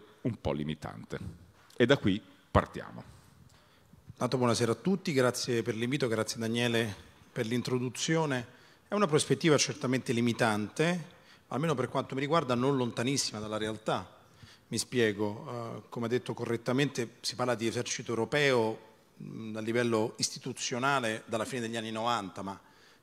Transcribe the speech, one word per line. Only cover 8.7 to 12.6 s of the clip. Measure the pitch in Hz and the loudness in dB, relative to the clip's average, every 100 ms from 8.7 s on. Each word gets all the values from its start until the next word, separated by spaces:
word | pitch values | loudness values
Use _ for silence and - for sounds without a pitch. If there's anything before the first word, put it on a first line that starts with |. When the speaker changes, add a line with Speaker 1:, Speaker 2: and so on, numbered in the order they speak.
| - _ | -20 _
Speaker 2:
È | |
una | 202 190 | 0 4
prospettiva | 147 - 135 170 135 | 4 4 4 6 6
certamente | - - 127 127 131 | 4 0 0 0 0
limitante, | 117 120 110 117 107 104 - 165 175 147 - - - _ | 2 2 4 2 2 0 0 0 0 -6 -18 -20 -20 _
almeno | 131 165 | -2 0
per | 127 120 | 0 0
quanto | 139 113 | -2 -4
mi | 131 | -4
riguarda | 139 165 127 | 0 2 2
non | 120 | 2